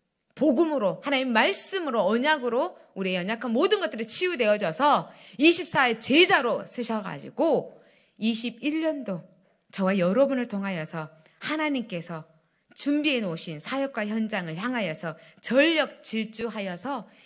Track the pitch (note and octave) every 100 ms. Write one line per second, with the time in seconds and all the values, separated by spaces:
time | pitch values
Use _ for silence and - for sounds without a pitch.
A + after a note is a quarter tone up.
0 | _ _ _ - D4 B3+ E4 C#4+ G3+ D#3+
1 | - C4+ C4 A3 C#4+ G4 - F#4+ D#4 A#3
2 | F#3 A#3 C#4+ D#4 B3 A#3 E4 - - -
3 | F#3+ F#3 F3 A3+ B3+ A3+ F#4 G#4 E4+ G#3+
4 | A3+ - F4+ E4+ G#3+ G#3 F#3 D#3+ D4 A3+
5 | - - - - D4+ E4+ E4+ D#4 B3+ A3+
6 | - C#4+ F4+ F4 A#3 E3 - - A3+ A3
7 | F#3+ C#3+ - - D#4+ A3+ - - _ _
8 | _ _ A3 A3+ A#3 A#3+ D4 D#4 D#4+ D4
9 | A3 F3 - _ _ _ _ - F#3+ G3
10 | F3 G#3 C#4 C4 A#3+ G3+ G3 F3+ D#3 E3+
11 | D3+ - _ _ - D#4 D4+ C4+ - F3
12 | E3 E3 D#3 _ _ _ _ - C#4 D4
13 | D4 B3+ G3 E3 - D3+ - C4+ C4+ B3+
14 | G#3 A3 G#3+ G#3+ E3+ D#3+ A#3 B3 F#3 D#3
15 | E3+ D#3 - - - B3+ D#4 D#4+ C4+ -
16 | - A3 A3 A3 A#3 G#3+ G3 F3 C4 C4
17 | - -